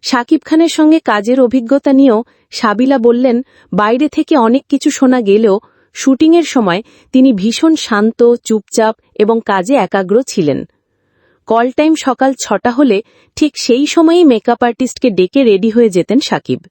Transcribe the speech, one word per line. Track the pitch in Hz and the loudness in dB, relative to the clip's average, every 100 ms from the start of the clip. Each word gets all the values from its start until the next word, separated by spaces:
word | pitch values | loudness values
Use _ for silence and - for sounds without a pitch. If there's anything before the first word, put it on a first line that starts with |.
শাকিব | - 254 240 311 - | -4 -4 -2 -4 0
খানের | 320 330 | 0 0
সঙ্গে | - 311 320 | 2 2 2
কাজের | - 208 208 262 | 0 -4 -2 0
অভিজ্ঞতা | 247 262 226 277 285 | 2 0 0 -2 2
নিয়েও | 269 269 214 240 _ _ | 2 2 2 -4 _ _
সাবিলা | - 226 208 262 269 | -6 -4 0 0 2
বললেন, | 233 240 254 240 262 _ _ | 2 2 0 -2 -6 _ _
বাইরে | 180 214 247 294 | -2 0 0 -2
থেকে | - 311 302 | -4 0 2
অনেক | 226 254 - | 2 0 -2
কিছু | 277 302 | -2 -2
শোনা | - 262 254 | 0 0 0
গেলেও | 202 202 226 196 _ _ _ | 2 2 2 -2 _ _ _
শুটিংয়ের | - - 262 320 339 | -6 -2 0 2 2
সময় | 302 269 202 175 - _ _ | 0 -2 -2 -4 -6 _ _
তিনি | 262 269 | 2 2
ভীষণ | 208 208 220 320 311 | 2 -2 -2 0 0
শান্ত, | - 208 220 - 240 240 | -2 -2 -2 0 0 0
চুপচাপ | - 220 - - 220 220 _ - | -2 -6 -4 -2 -2 -2 _ -4
এবং | 208 226 220 | -2 -2 -2
কাজে | 196 180 277 | -4 0 -2
একাগ্র | 185 196 185 208 269 | 0 -4 0 -2 -2
ছিলেন। | - 151 135 - _ _ _ _ _ _ _ - | -4 -2 -2 -8 _ _ _ _ _ _ _ -2
কল | 226 247 | 0 0
টাইম | 254 302 311 | 0 0 0
সকাল | - 240 269 | -2 -2 -2
ছটা | 262 - 196 247 | -2 -4 -4 -2
হলে | 240 285 196 - _ _ - | 0 0 0 -4 _ _ -4
ঠিক | 302 - | -4 -4
সেই | - 247 294 | -2 0 0
সময়েই | - 320 349 | 2 2 4
মেকআপ | 330 226 - 233 | 4 2 0 -2
আর্টিস্টকে | 247 233 254 - 254 | -2 -2 -6 -2 -2
ডেকে | 185 185 277 | 0 0 0
রেডি | 247 196 220 | 2 2 0
হয়ে | 214 233 | 2 2
যেতেন | 180 160 220 | 0 0 -2
শাকিব। | - 165 - 131 - | -2 -6 -4 -8 -8